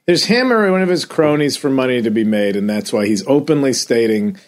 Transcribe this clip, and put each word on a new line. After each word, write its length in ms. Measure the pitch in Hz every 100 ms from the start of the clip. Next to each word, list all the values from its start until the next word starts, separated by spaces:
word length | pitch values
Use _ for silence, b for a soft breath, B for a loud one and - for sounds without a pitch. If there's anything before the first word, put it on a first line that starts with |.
| -
there's 180 | 175
him 260 | - 240 254
or 180 | 226 196
one 80 | 185
of 60 | 185
his 160 | 180
cronies 520 | - - 151 151 143 131
for 100 | 143
money 320 | 135 127 123
to 100 | 113
be 140 | 110
made, 320 | 107 104 101 98
and 120 | 104
that's 200 | 107 104
why 140 | 110 104
he's 200 | 101 135
openly 460 | 143 147 151 135
stating, 640 | 117 - 117 113 107 104 95